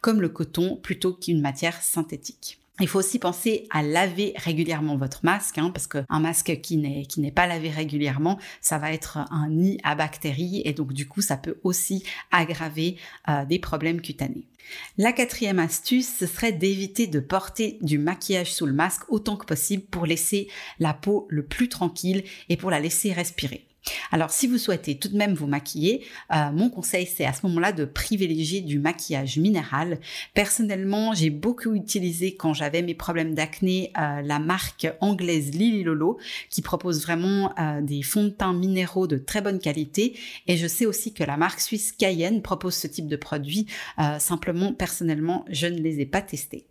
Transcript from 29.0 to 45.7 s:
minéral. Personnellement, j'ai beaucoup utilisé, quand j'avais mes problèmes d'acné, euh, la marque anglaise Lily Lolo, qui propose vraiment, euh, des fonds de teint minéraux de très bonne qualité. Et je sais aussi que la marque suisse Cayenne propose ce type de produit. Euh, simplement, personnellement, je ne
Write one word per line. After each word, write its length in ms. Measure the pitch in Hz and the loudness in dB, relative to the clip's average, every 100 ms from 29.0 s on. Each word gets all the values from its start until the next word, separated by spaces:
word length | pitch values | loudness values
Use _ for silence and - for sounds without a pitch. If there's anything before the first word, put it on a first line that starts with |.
| - 143 135 135 | -4 -2 0 4
minéral. 640 | 180 196 151 135 170 165 - - - | 4 4 2 -2 0 -4 -6 -12 -2
Personnellement, 800 | - 202 - 214 190 196 202 220 | 0 2 2 0 0 0 2 2
j'ai 160 | 208 160 | 4 2
beaucoup 440 | 147 190 240 233 | 2 -2 0 0
utilisé, 600 | 214 - 208 180 170 185 190 | -2 0 -2 0 0 -2 0
quand 160 | 160 | 0
j'avais 300 | 151 147 165 | 0 0 0
mes 100 | 175 | 0
problèmes 420 | 170 - 170 160 | -2 -2 0 0
d'acné, 560 | 156 156 - 185 185 185 - | 0 -2 0 2 2 0 -2
euh, 220 | 151 143 | 0 0
la 180 | 143 143 | -2 0
marque 480 | 156 185 - - 160 - | 0 0 -2 -2 -4 0
anglaise 520 | 196 196 175 160 143 | 0 2 2 2 2
Lily 300 | 151 226 214 | 2 4 4
Lolo, 360 | 170 156 165 233 - - - | 2 2 2 0 -6 -12 -6
qui 100 | - | -6
propose 420 | - 175 180 156 | -2 -2 0 -2
vraiment, 520 | 156 170 180 196 196 - | 0 0 2 2 0 0
euh, 220 | 156 147 | -2 0
des 220 | 143 143 | -2 -2
fonds 220 | 135 208 | 0 2
de 40 | 208 | 2
teint 240 | 202 190 | 2 0
minéraux 540 | 180 185 185 180 190 185 | 2 2 2 0 0 2
de 100 | 143 | 0
très 240 | 135 208 | 0 -2
bonne 180 | 202 190 | 0 0
qualité. 600 | - 147 147 - 233 - - - - | 0 -2 -2 2 2 0 -14 -10 0
Et 120 | 175 | 2
je 80 | 170 | 2
sais 180 | - | 2
aussi 300 | 226 208 - | 2 0 -6
que 100 | - | -2
la 140 | 143 143 | -2 2
marque 220 | 175 - | 0 0
suisse 320 | - 214 - | -4 -2 -4
Cayenne 500 | - 202 175 170 220 | 2 2 2 2 0
propose 320 | 196 185 185 | 0 -2 -2
ce 120 | 180 151 | -4 -4
type 220 | - 156 | -6 -4
de 80 | 147 | -4
produit. 480 | - 151 143 180 214 - - - | -4 -4 -2 -2 -2 -6 -10 0
Euh, 200 | 151 151 | 0 2
simplement, 560 | - 170 185 170 196 | 0 0 -2 0 0
personnellement, 720 | - 180 - 170 151 165 185 - | 0 -4 -2 0 2 0 0 -2
je 180 | 147 | -2
ne 120 | 170 | -2